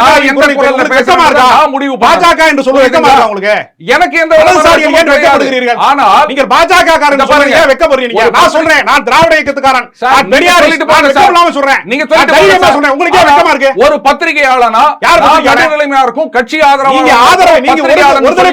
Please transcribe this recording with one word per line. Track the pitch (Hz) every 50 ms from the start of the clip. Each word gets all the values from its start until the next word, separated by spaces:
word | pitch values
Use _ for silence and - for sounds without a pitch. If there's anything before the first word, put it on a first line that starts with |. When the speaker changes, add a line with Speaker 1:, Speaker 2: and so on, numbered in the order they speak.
| 240
Speaker 1:
நான் | 277 294 285
Speaker 2:
வின் | 277 269
Speaker 1:
எந்த | 269 285
Speaker 2:
குரலில் | 302 294 277 277
Speaker 1:
குரல்ல | 262 277 254
Speaker 2:
உங்களுக்கு | 262 247 202 262
Speaker 1:
பேசுறேன் | 269 240 - 359 359
Speaker 2:
வெக்கமா | 320 294
இருக்கா? | 262 254 254 254 233 269
Speaker 1:
நான் | 311 285 262
முடிவு | 269 285 277 262
பண்றேன். | 196 226 269 339 339 339
Speaker 2:
பாஜக | 339 330 320 320 311
என்று | 294 277 - 254
சொல்ல | 269 277 262
வெக்கமா | 254 - 330 - 269
Speaker 1:
புரியுதுங்களா? | 269
Speaker 2:
இருக்கா | - 233 214
உங்களுக்கு? | 208 196 190 208 214 175 135 - _ _ 165 190 262
Speaker 1:
எனக்கு | 311 359 285 294 330 320
எந்த | 320 320 311
Speaker 2:
இடதுசாரிகள் | 311 349 370 330 - 330 339 320
Speaker 1:
விதமும் | 311 294 - 330
Speaker 2:
ஏன் | 330 302
Speaker 1:
கிடையாது. | 277 285 285 285 277 277 277
Speaker 2:
வெக்கப்படுகிறீர்கள்? | 269 262 254 247 240 233 208 202 254
Speaker 1:
ஆனால் | 285 277 247 196 202 247 302 302
Speaker 2:
நீங்க | 269 277 254 196 247
பாஜக | 302 330 339 359 359 311 330 320 302 294
காரன் | 294 277 269
Speaker 1:
இங்க | 269 247
Speaker 2:
சொல்ல | 294 294
Speaker 1:
பாருங்க, | 285 277 233 320
Speaker 2:
ஏன் | 320 277
வெக்கப்படுறீங்க? | 262 - 339 302 269 254 254 233 226 208
Speaker 1:
ஒரு | 233 240 226
Speaker 2:
நான் |
Speaker 1:
பத்து | 262 - - - 311
Speaker 2:
சொல்றேன், | 320 320 311 277 214 220
நான் | 269 294 214 -
திராவிட | 262 311 330 330 320 311
இயக்கத்துக்காரன், | 277 285 - 277 262 269 262 247 220 - _ _
Speaker 1:
சார், | 247 247
Speaker 2:
நான் | 262 269 269
Speaker 1:
நீங்க | 185 240
Speaker 2:
பெரியாரிஸ்ட், | 285 330 349 359 349 294
Speaker 1:
சொல்லிட்டு | 320 330 311 320 302
போங்க | 311 311 294
Speaker 2:
நான் | 277 269
Speaker 1:
சார். | 403 392
Speaker 2:
வெக்கம் | 403 349
இல்லாம | 339 349 330 247 285
சொல்றேன். | 277 277 262 202 156 180
Speaker 1:
நீங்க | 247 285 302
Speaker 2:
நான் | 247
Speaker 1:
சொல்லிட்டு | 311 311 277 - 277
போங்க | 311 403
Speaker 2:
தைரியமா | 392 381 370 370
Speaker 1:
சார். | 330 277
Speaker 2:
சொல்றேன். | 285 285 277 269
உங்களுக்கு | 285 349 339 302 359
ஏன் | 330
Speaker 1:
ஆனா, | 294 285 294
Speaker 2:
வெக்கமா | 339 330 294
இருக்கு? | 262 269 269 262 185 262
Speaker 1:
ஒரு | 294 294 285 -
பத்திரிகையாளனா | 269 285 - 339 330 294 302 285 262 254 254 240 226 220 233 277 302 294 - -
Speaker 2:
யார் | 254 339 - 220
Speaker 1:
நான் |
Speaker 2:
பத்திரிகையாளர்? | 254 311 320 302 - 277 240 254
Speaker 1:
நடுநிலைமையா | 311 302 302 294 277 277 269 262
இருக்கும், | 233 226 277 320 - -
கட்சி | 247 240 233 302 311 302 277
ஆதரவாளரா | 277 269 269 269 262 262
Speaker 2:
நீங்க | 254 254
Speaker 1:
இருக்கும், | 247 233 247 302
Speaker 2:
ஆதரவு, | 359 381 359 349 330 269 254
நீங்க | 294 - 320
Speaker 1:
பத்திரிகையாளர் | 285 269 302 370 - - - 269
Speaker 2:
ஒரு, | 247 269
ஒரு | - 359
தடவை | 370 359